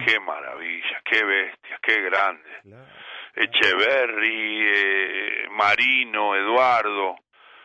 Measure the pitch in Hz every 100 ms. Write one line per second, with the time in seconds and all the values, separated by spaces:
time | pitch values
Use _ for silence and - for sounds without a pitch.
0 | 117 110 90 76 65 71 85 85 - -
1 | - 110 104 98 92 - - - - 110
2 | 92 98 98 80 - - 98 113 131 -
3 | - - - - 107 - 101 92 110 135
4 | 120 110 110 110 107 107 104 101 98 98
5 | 95 95 104 110 110 104 104 104 127 131
6 | 120 107 104 98 101 120 127 120 104 101
7 | 95 92 _ _ - -